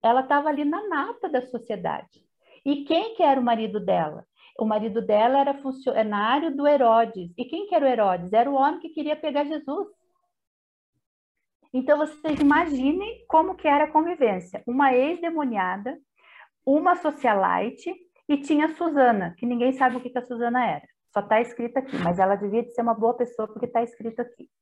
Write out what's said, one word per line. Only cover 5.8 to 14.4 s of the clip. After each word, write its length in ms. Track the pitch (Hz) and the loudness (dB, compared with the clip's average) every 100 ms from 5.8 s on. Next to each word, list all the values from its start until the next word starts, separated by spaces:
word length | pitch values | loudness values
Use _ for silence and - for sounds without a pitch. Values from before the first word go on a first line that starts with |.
| - - 214 208 214 269 330 277 | -2 0 0 0 0 0 0 0
do 120 | 285 | 2
Herodes. 640 | 294 233 226 226 214 175 - | 4 6 4 2 -4 -12 -10
E 80 | 247 | -8
quem 200 | 339 403 | -8 -2
que 80 | |
era 120 | 349 277 | 2 2
o 20 | |
Herodes? 460 | 240 202 180 180 | 2 2 0 0
Era 180 | 214 254 | 2 2
o 40 | 269 | 2
homem 240 | 277 349 | 0 0
que 100 | 320 | -10
queria 260 | - 294 302 | -8 -6 -4
pegar 300 | 311 285 294 | -4 -2 -2
Jesus. 420 | 311 302 311 - _ _ _ _ _ _ _ _ _ _ _ _ _ _ _ _ _ _ | -6 -6 -8 -8 _ _ _ _ _ _ _ _ _ _ _ _ _ _ _ _ _ _
Então, 240 | 254 262 294 | -4 2 2
vocês 420 | 302 - 320 285 | 2 -4 -4 2
imaginem 840 | 285 294 339 269 269 339 415 466 _ | 4 4 2 0 0 0 -4 -12 _
como 280 | 320 370 370 | 2 2 -2
que 120 | 311 | 2
era 160 | 285 302 | 2 4
a 60 | |
convivência. 680 | 311 330 339 240 185 | 2 0 0 0 0